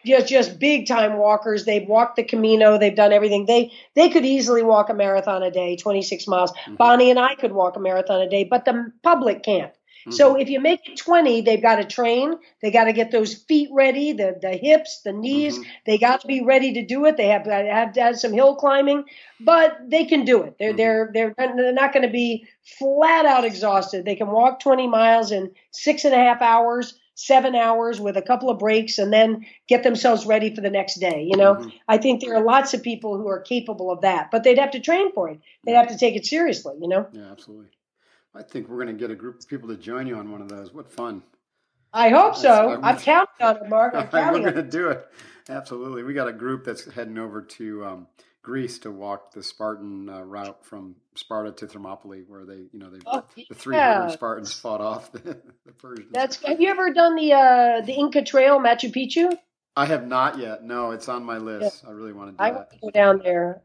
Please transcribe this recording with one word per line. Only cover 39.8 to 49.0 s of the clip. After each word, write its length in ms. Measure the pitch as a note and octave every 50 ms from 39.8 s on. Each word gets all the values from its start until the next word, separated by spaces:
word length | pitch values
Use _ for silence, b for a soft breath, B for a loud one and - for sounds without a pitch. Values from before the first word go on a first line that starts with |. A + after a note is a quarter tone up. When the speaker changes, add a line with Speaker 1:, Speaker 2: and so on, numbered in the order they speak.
| - A2 B2 B2+ C3 B2+
Speaker 2:
you 80 | A#2+
on 160 | G#2+ G#2 G#2+ G#2
one 100 | G#2 G2+
of 60 | G2+
those. 260 | G#2 G2+ G2 F2+ C3
What 160 | D3+ C#3 _
fun. 320 | _ - A#2 A#2 G#2+ F#2 - _ _ _ _ _ _ _ _ _ _ _ _ _ -
Speaker 1:
I 160 | A3+ A#3 A3+
hope 240 | B3 D#4+ G4+ G#4+ -
Speaker 2:
That's, 100 | - E4+
Speaker 1:
so. 280 | C4 A3+ G#3+ A3 A#3+
Speaker 2:
I'm 140 | A#3+ - -
Speaker 1:
I'm 120 | A3+ C4 -
counting 480 | - C#4+ D#4 F4 G4 - _ - A#3+
on 100 | A3+ G#3+ G#3+
it, 100 | G#3+ G#3
Mark. 260 | A3 A3 A3+ B3 A#3+
I'm 140 | A#3 - -
Speaker 2:
<laughs> 0 |
Speaker 1:
counting 340 | - D#3+ D3+ - E3 - G#3
Speaker 2:
We're 60 | F3+
Speaker 1:
on 60 | C3
it. 20 |
Speaker 2:
gonna 120 | D#3 D3 C3
do 200 | D3 E3+ F3 D#3+
it. 180 | C3+ - - _ b b b b b b b b
Absolutely. 540 | C3 C#3 B2+ - B2 B2 B2+ C3 B2+ A#2+ A#2+
We 120 | C3 C#3
got 120 | C#3+ C3
a 60 | A#2+ A2+
group 320 | A2 A#2+ B2+ C3 C3 -
that's 200 | B2 A2 - - - -
heading 240 | A#2+ A2+ A2 A2
over 260 | A2+ A2+ G#2+ G#2 G#2+ -
to, 420 | - - - A2+ G#2+ G#2+ G#2 G2+
um, 220 | G2 F#2+ F2+ F2 _ _ _ _ _ _ _ _
Greece 380 | A2+ B2+ C3+ B2+ A#2+ - -
to 100 | - A2
walk 420 | G2+ F#2+